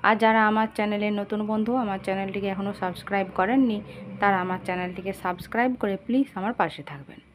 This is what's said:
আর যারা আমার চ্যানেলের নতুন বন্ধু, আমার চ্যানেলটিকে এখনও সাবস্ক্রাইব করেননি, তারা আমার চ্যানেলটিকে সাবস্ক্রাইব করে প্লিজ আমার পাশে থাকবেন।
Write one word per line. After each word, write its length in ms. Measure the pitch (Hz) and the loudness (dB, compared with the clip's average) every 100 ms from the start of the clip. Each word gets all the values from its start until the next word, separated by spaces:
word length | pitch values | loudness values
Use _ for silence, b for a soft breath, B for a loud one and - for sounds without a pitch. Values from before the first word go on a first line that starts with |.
আর 120 | 196 220 | 4 6
যারা 240 | 220 220 214 | 6 6 4
আমার 220 | 214 220 | 4 0
চ্যানেলের 380 | - 208 208 208 | 0 -2 0 0
নতুন 280 | 208 202 214 208 | -2 -2 -4 -2
বন্ধু, 260 | 220 220 254 | 0 0 0
আমার 220 | 220 196 | 0 -2
চ্যানেলটিকে 500 | 196 190 196 196 196 | -2 -4 -2 -4 -2
এখনও 240 | 190 202 | -2 -4
সাবস্ক্রাইব 540 | 202 185 170 - 196 190 | -4 -4 -6 -2 -2 0
করেননি, 440 | - 190 269 254 208 B B B - | 0 4 4 4 0 B B B 0
তারা 160 | 202 190 | 2 2
আমার 200 | 180 185 | 0 -4
চ্যানেলটিকে 480 | 185 180 180 180 185 | -2 -4 -4 -6 -8
সাবস্ক্রাইব 600 | 190 180 180 - 226 247 247 | -4 -4 -4 -4 0 0 0
করে 160 | 208 190 - | -2 -2 0
প্লিজ 200 | 254 277 | 0 0
আমার 200 | 196 196 | -2 -4
পাশে 280 | 233 170 - | 0 -2 -2
থাকবেন। 380 | 143 143 139 - _ | -12 -14 -14 -20 _